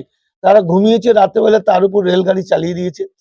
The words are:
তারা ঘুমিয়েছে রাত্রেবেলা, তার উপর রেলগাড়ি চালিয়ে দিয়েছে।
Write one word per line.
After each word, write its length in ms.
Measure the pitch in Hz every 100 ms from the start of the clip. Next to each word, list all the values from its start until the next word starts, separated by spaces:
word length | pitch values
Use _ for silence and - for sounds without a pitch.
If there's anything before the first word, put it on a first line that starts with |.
| - _ _ _
তারা 160 | 185 208
ঘুমিয়েছে 480 | 175 180 214 226 240
রাত্রেবেলা, 460 | 214 190 220 196 214
তার 220 | - 185
উপর 160 | 196 202
রেলগাড়ি 400 | 180 180 185 190
চালিয়ে 340 | 185 160 165 175
দিয়েছে। 240 | 180 - 381 _